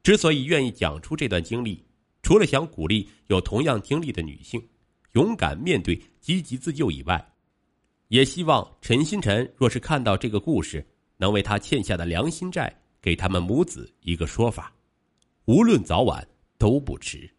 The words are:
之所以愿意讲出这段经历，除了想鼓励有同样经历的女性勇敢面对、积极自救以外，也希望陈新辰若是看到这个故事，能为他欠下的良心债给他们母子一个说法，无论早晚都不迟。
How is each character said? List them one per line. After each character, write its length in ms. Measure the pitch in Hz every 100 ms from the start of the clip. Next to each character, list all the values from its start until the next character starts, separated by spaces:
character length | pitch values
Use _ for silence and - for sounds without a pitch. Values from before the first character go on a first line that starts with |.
之 140 | - 208
所 160 | 165
以 140 | 151 135
愿 200 | 160 127
意 60 |
讲 300 | 104 90 76
出 120 | -
这 140 | 156 123
段 160 | 90
经 180 | 80 113
历， 220 | 117 90 _ _ _ _
除 160 | - 202
了 60 | 180
想 200 | 135 160
鼓 220 | - 78
励 220 | 107 - _ _
有 140 | 95
同 220 | - 104
样 180 | 151 113
经 200 | - 151
历 120 | 156
的 80 | 92
女 200 | 80 71
性 240 | - 113 - _ _ _ _
勇 240 | 113 196 226
敢 220 | 78 76
面 240 | 160 135
对、 200 | 85 82 - _
积 200 | - 180
极 160 | 160 131
自 140 | 170
救 180 | 143 127
以 140 | 69
外， 300 | 69 90 - _ _ _ _ _ _ _ _
也 160 | 120
希 200 | 139 170
望 340 | 160 127 - -
陈 220 | - 120
新 180 | 156 208
辰 300 | - 120 131 _
若 120 | 123
是 80 | 123
看 240 | - 151
到 140 | 117 95
这 140 | 117
个 100 | 104
故 240 | 165 123
事， 220 | 76 76 - _ _ _
能 160 | 95
为 100 | 104
他 160 | 98 101
欠 240 | - 143
下 140 | - 107
的 80 | 85
良 260 | 85 147
心 180 | 170 185
债 240 | 180 127 - _ _
给 140 | 95 85
他 120 | 92
们 140 | 92
母 220 | 87 127
子 300 | 175 - 58 _
一 140 | - 85
个 100 | 78
说 240 | - 117
法， 240 | - - _ _ _ _ _ _ _ -
无 180 | 135
论 200 | 233 170
早 180 | - 82
晚 240 | 123 71 - _ _ _
都 220 | 104 139
不 180 | 139 -
迟。 320 | - 69 76